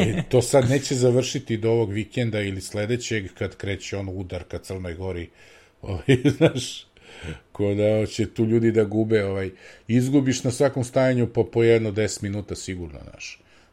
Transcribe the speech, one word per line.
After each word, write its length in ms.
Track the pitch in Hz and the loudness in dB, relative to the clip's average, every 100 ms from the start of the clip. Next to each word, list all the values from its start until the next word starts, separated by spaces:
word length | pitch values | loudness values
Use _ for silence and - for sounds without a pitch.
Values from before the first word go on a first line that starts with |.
| 143 175 | 0 0
to 180 | - 127 | 2 2
sad 280 | 120 139 123 | 4 4 4
neće 260 | 139 - 131 | 2 0 2
završiti 640 | 127 123 127 135 120 110 | 4 4 0 -4 -4 -2
do 140 | 113 | 0
ovog 200 | 117 107 | 0 0
vikenda 500 | 101 101 - 117 107 | -2 -4 -4 -2 -2
ili 200 | 101 95 | -4 -6
sledećeg, 720 | - 104 104 120 - 110 95 | -6 -6 -2 -4 -4 -6 -6
kad 220 | - 98 - | -8 -8 -6
kreće 420 | 98 98 - 98 | -8 -8 -6 -8
ono 140 | 98 | -6
udar 320 | 92 90 92 | -8 -8 -10
ka 140 | - 87 | -10 -12
Crnoj 360 | - 95 92 | -10 -10 -8
Gori. 360 | 82 95 87 82 _ - - _ _ | -8 -8 -8 -10 _ -20 -20 _ _
Ovaj, 200 | 104 90 - 123 143 | -8 -2 2 4 4
<laughs> 120 | - | 4
znaš, 500 | 170 127 - - - _ - - 82 78 _ | 2 2 -8 -10 -18 _ -20 -16 -14 -14 _
ko 240 | - 101 | -4 -2
da 320 | 101 107 107 104 | 2 2 2 0
će 200 | - 104 | -2 -4
tu 180 | - 113 | 0 2
ljudi 260 | 117 113 | 4 4
da 120 | 110 | 4
gube, 420 | 104 107 110 110 98 | 2 2 2 2 0
ovaj, 240 | 98 95 - - - - | -2 -6 -10 -20 -14 0
izgubiš 560 | 120 127 143 135 127 | 0 4 2 2 0
na 80 | 131 | -2
svakom 320 | 120 139 131 | 2 2 0
stajanju 440 | 120 135 131 127 117 | -2 2 2 2 0
po, 160 | 120 113 | 0 0
po 180 | 117 | 4
jedno 280 | 117 117 110 | 6 6 4
deset 300 | 98 104 - | 0 -2 -2
minuta 340 | 104 104 98 90 | -6 -6 -8 -10
sigurno, 440 | - 90 82 73 | -8 -10 -10 -14
znaš. 380 | - - - - _ _ _ | -18 -18 -18 -18 _ _ _